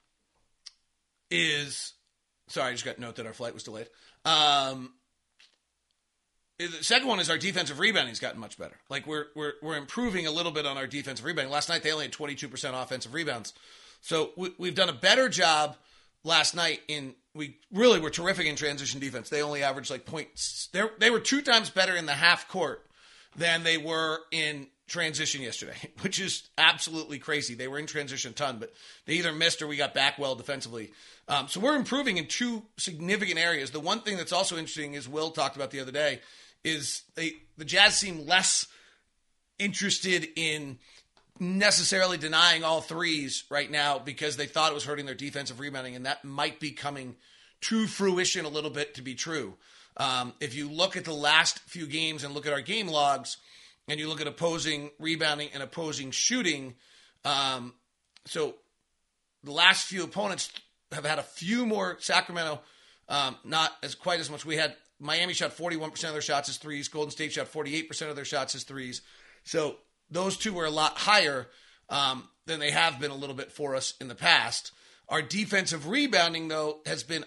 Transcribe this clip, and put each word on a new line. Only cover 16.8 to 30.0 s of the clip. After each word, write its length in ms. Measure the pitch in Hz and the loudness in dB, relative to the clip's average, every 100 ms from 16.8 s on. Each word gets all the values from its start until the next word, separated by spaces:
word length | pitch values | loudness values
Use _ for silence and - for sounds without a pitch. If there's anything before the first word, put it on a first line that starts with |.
| - | -6
in, 280 | 151 135 123 _ | -8 -8 -14 _
we 220 | 151 147 123 _ | -8 -8 -10 _
really 260 | 190 247 196 | 6 8 8
were 120 | 156 | 4
terrific 360 | 156 175 190 156 | 0 0 0 0
in 100 | 143 | 0
transition 440 | 147 143 135 131 | -2 -2 -4 -4
defense. 300 | 139 120 104 | -6 -6 -4
They 120 | 151 | -2
only 200 | 147 147 | -2 0
averaged, 280 | 139 135 120 | 0 0 -4
like, 140 | 131 | -8
points. 640 | - 160 - - - - - | -8 -8 -8 -8 -8 -6 -4
They, 100 | 180 220 220 | 0 0 4
they 100 | 220 | 4
were 120 | 233 | 4
two 200 | - 277 | 2 0
times 300 | 277 233 185 | 4 4 4
better 260 | - 185 175 | 2 2 2
in 80 | |
the 80 | 156 | -2
half 340 | 139 170 170 - | 4 6 6 2
court 380 | 151 151 117 - _ - - - - | -2 -2 -4 -14 _ -20 -20 -20 -2
than 260 | 170 165 | 2 2
they 160 | 165 165 | 4 2
were 420 | 151 160 160 160 - | 2 0 0 -2 -4
in 360 | 160 151 147 139 _ - | -2 0 -2 -10 _ -8
transition 540 | 170 160 147 151 139 | -2 -2 0 -2 -2
yesterday, 360 | 123 - 67 - - | -4 -8 -10 -12 -14
<laughs> 140 | - | -6
which 180 | 190 190 | -4 -2
is 300 | 190 - - - | -2 -4 -4 4
absolutely 600 | 160 170 - 160 156 143 | 6 4 -2 -6 -6 -8
crazy. 360 | 127 147 127 | -4 -4 -4
They 140 | 117 127 | -6 -8
were 100 | 143 | -6
in 80 | 151 | -6
transition 460 | 151 139 131 127 | -6 -6 -6 -8
a 20 | |
ton, 240 | 110 143 117 | -4 -4 -4
but 160 | 113 - - - - | -12 -14 -20 -16 -2
they 80 | |
either 180 | 165 170 | 0 0
missed 300 | 156 165 - | 2 0 0
or 40 | 156 | -2
we 100 | 143 | -2
got 180 | 143 | 0
back 240 | 143 | 2